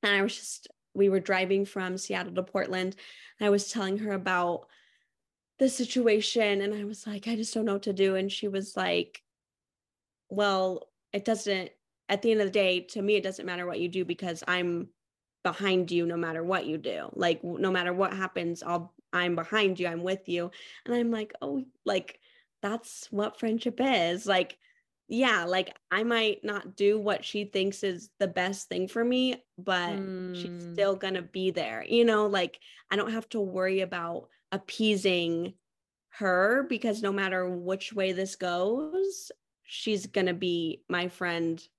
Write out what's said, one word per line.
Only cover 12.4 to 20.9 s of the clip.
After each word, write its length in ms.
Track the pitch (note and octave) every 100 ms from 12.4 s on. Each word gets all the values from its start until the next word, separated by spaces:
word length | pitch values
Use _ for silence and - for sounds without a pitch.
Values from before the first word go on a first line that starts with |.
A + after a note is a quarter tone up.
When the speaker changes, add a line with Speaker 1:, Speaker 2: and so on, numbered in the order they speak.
Speaker 1:
of 60 | G3+
the 40 |
day, 300 | G#3 F#3+ F3+
to 200 | F3+ A3
me, 140 | G3 G#3
it 80 |
doesn't 220 | F#3+ F#3+ F3+
matter 200 | F3 F3+
what 140 | C3
you 100 | F3
do 160 | F#3 F3
because 380 | F3 F#3 E3 -
I'm 420 | F3+ F3 E3+ F#3+ _ _ _ _ _
behind 480 | F3+ E3+ G3 F#3 E3+
you 140 | E3+ E3+
no 120 | E3+
matter 260 | E3 D#3+
what 220 | E3+ F#3 -
you 120 | D#3
do. 320 | D3 F2 C#2
Like, 280 | - F3 D#3+
w-, 180 | F3 F3
no 100 | F#3+
matter 220 | F#3 F3
what 200 | F3+ F#3+
happens, 500 | G3 F#3 - E3+ E3+
I'll, 320 | - F3 F3 _ _
I'm 220 | F3+ F3 E3+
behind 440 | E3 G#3+ G3+ F3+
you, 80 | F3
I'm 160 | E3
with 240 | F3+ F#3+ -
you." 220 | F3 F3 - - -
And 100 | -